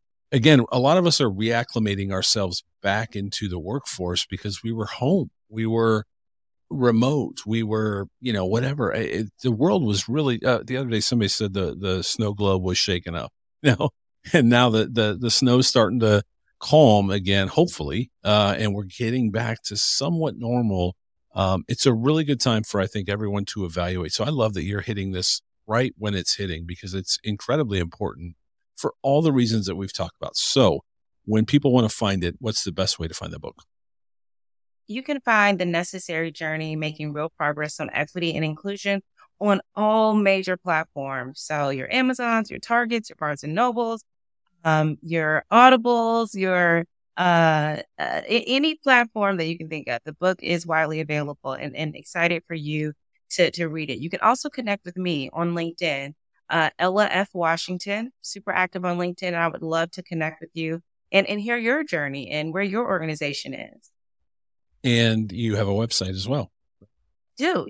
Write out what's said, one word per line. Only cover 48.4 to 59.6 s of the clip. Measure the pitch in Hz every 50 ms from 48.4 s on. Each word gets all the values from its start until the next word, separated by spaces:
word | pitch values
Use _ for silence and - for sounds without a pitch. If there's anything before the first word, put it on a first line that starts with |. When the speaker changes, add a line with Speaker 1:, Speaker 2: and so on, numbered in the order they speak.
| 220
Speaker 2:
any | 240 254 269 294 320 311
platform | - - 277 254 240 240 226 - 220 202 196 196 170
that | 160
you | 160 170
can | 170 160 160
think | 165 151 - 120
of. | 120 117 -
The | 156
book | 147 - 175 185 185 -
is | - - 175 170 170
widely | 170 160 160 160 151 156 156
available | 160 151 151 151 147 147 139 - - 139
and, | 131 135 147 143 -
and | - 156 151 -
excited | - - - - 175 170 170 175 165 -
for | - 170
you | 160 147 147 151 151 151 151 147 - _ _ _ _ _ _
to, | - - 175 139
to | - 170 170 156
read | 151 160 151 135
it. | 123 -
You | 151 170
can | 196 -
also | - 220 254 - - 294
connect | - 269 233 208 202 - -
with | 180 175 185
me | 185 180 160 143 135 -
on | - 160 170 170 170
LinkedIn, | 170 165 165 170 - 180 160 143 139 139 147 151 - _ _ _ _ _ -
uh, | 151 165 160 - - -
Ella | 175 185 185 208 208 -
F | - 185 202 -
Washington, | - 180 170 160 165 165 - - 180 175 - 202 202 214 226 254 - _
super | - - - 202 - 202
active | - 180 185 180 - 180 180
on | 175 175 175
LinkedIn. | 175 180 180 - 190 180
And | 170
I | 170 170 165
would | - -